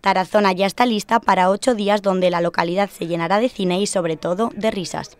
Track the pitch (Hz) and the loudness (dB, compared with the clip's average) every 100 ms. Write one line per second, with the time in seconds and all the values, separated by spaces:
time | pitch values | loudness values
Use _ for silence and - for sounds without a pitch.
0 | 196 190 185 214 196 185 196 - 247 214 | 0 0 2 2 2 2 -2 0 0 0
1 | - 226 - 190 185 202 - 233 202 208 | 0 0 2 2 4 2 0 0 0 0
2 | 196 185 180 175 170 175 170 175 202 - | 0 2 2 2 -2 0 -2 0 -2 -4
3 | 170 170 165 202 247 - 185 180 202 196 | -6 -4 0 0 0 -2 -2 0 -2 -2
4 | 170 160 170 180 226 - 214 202 165 165 | -2 -4 -4 -2 -4 -2 -4 -4 -6 -8
5 | 143 - | -10 -16